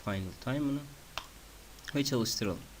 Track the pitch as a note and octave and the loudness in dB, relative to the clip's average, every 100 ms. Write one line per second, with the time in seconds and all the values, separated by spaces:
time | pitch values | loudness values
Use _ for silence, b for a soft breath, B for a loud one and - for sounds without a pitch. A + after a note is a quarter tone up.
0 | - G2 F#2+ E2+ - C#3 C#3+ C#3+ C#3+ - | -2 0 0 -2 0 2 4 2 -2 -12
1 | - - - - - - - - - C#3+ | -10 -8 -8 -14 -16 -16 -16 -14 -2 2
2 | C#3 B2+ A2 - G#2 F2 - - | 4 6 4 4 2 0 -4 -14